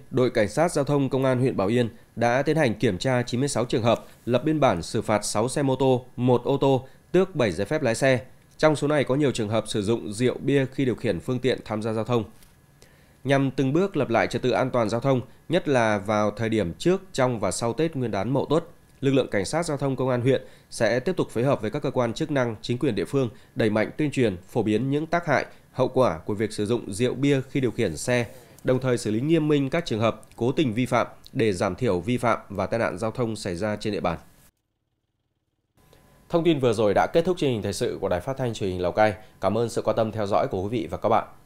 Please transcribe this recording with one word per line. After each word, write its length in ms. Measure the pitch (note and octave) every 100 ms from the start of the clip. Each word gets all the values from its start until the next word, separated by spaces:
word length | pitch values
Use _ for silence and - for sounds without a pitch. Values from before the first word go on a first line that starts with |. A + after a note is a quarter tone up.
| -
Đội 200 | B2+ B2+
Cảnh 180 | A2+ G2+
sát 240 | - E3+
Giao 120 | D3+
thông 260 | C#3 C#3+ C3+
Công 140 | C3
an 160 | C3+ B2+
huyện 160 | B2+ G2+
Bảo 120 | G2
Yên 200 | A#2+ A2+ - - -
đã 260 | A#2 B2
tiến 140 | D3+ D#3
hành 180 | C3+
kiểm 240 | G2+ A#2+ F2+
tra 240 | C3+ B2
chín 180 | A#2+ A#2+
mươi 80 | C#3
sáu 160 | A#2
trường 180 | A#2+ C3+
hợp, 240 | A2+ G#2+ - -
lập 180 | - A#2+
biên 160 | D3+ D#3
bản 220 | C3 F2
xử 200 | D#2+ A#2
phạt 220 | - G#2
sáu 240 | - G#2 B2
xe 140 | D#3
mô 140 | C3+ C3
tô, 280 | C3+ B2 - -
một 280 | B2 A#2+
ô 120 | B2+ C#3
tô, 320 | C#3 C3 - - _
tước 220 | F3 F#3+
bảy 180 | D3 A2+
giấy 140 | E2 G2
phép 160 | D3+
lái 120 | B2+
xe. 260 | A2+ C3+ B2+ - - _ -
Trong 180 | D#3 D3
số 120 | C#3+
này 160 | D3+
có 100 | A#2+
nhiều 160 | C3+ C#3+
trường 160 | A#2 G#2
hợp 160 | A2 -
sử 160 | A2+
dụng 300 | G2 A#2 F2
rượu 220 | G#2 B2 -
bia 260 | C#3 C#3 C3
khi 120 | -
điều 100 | B2+
khiển 260 | G#2 A#2 E2+
phương 180 | - B2+
tiện 200 | B2+ -
tham 180 | - G#2+
gia 100 | A2+
giao 120 | A2
thông. 200 | G#2+ A#2+ G2+ - - - _ - - _ - _
Nhằm 260 | B2+ C#3 C3+
từng 220 | - C3+
bước 240 | D#3 G3 D3+
lập 140 | A#2+
lại 160 | A2+ F#2
trật 160 | A2+
tự 80 | B2+
an 200 | F#2+ F2
toàn 180 | B2 G#2+
giao 120 | A#2
thông, 200 | C3+ C3 - - -
nhất 200 | E3+ D#3
là 300 | C3 A2 G#2
vào 320 | G2 G#2+ G#2
thời 180 | G#2 A2+
điểm 260 | A2 F2 D#2+
trước, 240 | F3 F#3+ -
trong 280 | - B2+ A#2
và 100 | G2
sau 220 | - A#2
Tết 240 | A2+ E3 C#3
Nguyên 140 | A#2+
đán 200 | G2+ G2+
Mậu 160 | C3+ F2
Tuất, 180 | D#3 - - _ -
lực 100 | C3+
lượng 200 | C3 -
Cảnh 140 | G#2
sát 180 | - D#3
Giao 140 | E3+ C#3
thông 200 | C#3 C3+
Công 120 | C3
an 120 | B2
huyện 220 | A#2+ B2+ - - -
sẽ 300 | - A2 A#2+
tiếp 160 | D3+ F3+
tục 140 | C#3
phối 140 | A2+
hợp 160 | C3+ A#2+
với 100 | G#2+
các 120 | C#3+
cơ 80 | C#3
quan 220 | B2 A#2
chức 180 | G#2 D#3
năng, 260 | C#3+ A#2+ G#2+
chính 160 | - A#2+
quyền 160 | C#3+
địa 100 | G2+
phương 240 | E2 C#3 B2 - -
đẩy 160 | - A2+
mạnh 200 | G#2+ G#2+ -
tuyên 140 | D3+
truyền, 260 | C3+ A2+ F2+ -
phổ 140 | B2+
biến 280 | G#2+ G#2+ C3+
những 160 | C#3+ D#3
tác 200 | F3 D#3
hại, 200 | A#2+ - - -
hậu 160 | - B2+
quả 300 | C3 A#2 E2
của 160 | -
việc 180 | G#2 G#2+
sử 140 | - G#2
dụng 260 | A#2+ -
rượu 220 | G2 B2
bia 260 | A#2 C#3+ C3+ B2+
khi 100 | C#3+
điều 100 | B2
khiển 260 | A2 G#2 D2+
xe, 300 | - B2 A#2 - - -
đồng 160 | B2+ B2+
thời 180 | C3 A#2+
xử 120 | A2
lý 100 | G#2+
nghiêm 280 | C#3+ E3 D3+
minh 220 | D3 C3+
các 160 | E3 -
trường 140 | A2
hợp 220 | A2+ - - -
cố 160 | A#2
tình 220 | C#3 C#3+
vi 120 | G#2+ B2
phạm 200 | A#2+ - - -
để 200 | C3+ A2+
giảm 220 | F2+ G2+
thiểu 260 | F2+ A#2+ F2+
vi 160 | F#2 A#2+
phạm 220 | A#2+ - -
và 180 | G2 F#2+
tai 140 | A2+
nạn 180 | F#2+ F2+
giao 120 | A2+
thông 260 | A#2+ A2+ G#2
xảy 200 | G#2 F2
ra 200 | G#2 G#2
trên 160 | A2
địa 80 | F#2
bàn. 180 | F2 E2 - _ _ _ _ _ _ _ _ _ _ _ _ _ _ _ _ - _ _ -
Thông 160 | E3+
tin 140 | E3 D3+
vừa 140 | B2
rồi 220 | A2 G#2
đã 120 | F#2+ F2+
kết 180 | E3
thúc 140 | F3 F3
chương 120 | C#3+
trình 120 | A2+
thời 100 | G2+
sự 260 | F#2+ A#2 E2+
của 80 | F#2+
Đài 120 | F2
Phát 160 | C3 C3+
thanh 180 | B2+
Truyền 160 | A2 G2
hình 120 | F2+
Lào 100 | F2
Cai. 220 | F#2+ G#2+ G2 - -
Cảm 180 | F#2+ G#2+
ơn 100 | A#2
sự 140 | A2+
quan 140 | G#2+ A#2
tâm 160 | A2
theo 140 | G#2+ G2+
dõi 220 | G#2 C3+
của 140 | G2
quý 60 | G2+
vị 200 | B2 D#2
và 80 | F2
các 100 | G#2+
bạn. 160 | G#2+ - -